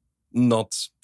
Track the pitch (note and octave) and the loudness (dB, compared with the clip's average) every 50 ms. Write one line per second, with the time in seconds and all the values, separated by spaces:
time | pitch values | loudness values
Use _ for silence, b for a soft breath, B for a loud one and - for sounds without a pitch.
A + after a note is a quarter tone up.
0 | _ _ _ _ _ _ - A#2+ B2 A#2+ A#2 A2 A2 - - - - - _ _ | _ _ _ _ _ _ -2 0 2 2 2 0 -2 -4 -8 -10 -10 -10 _ _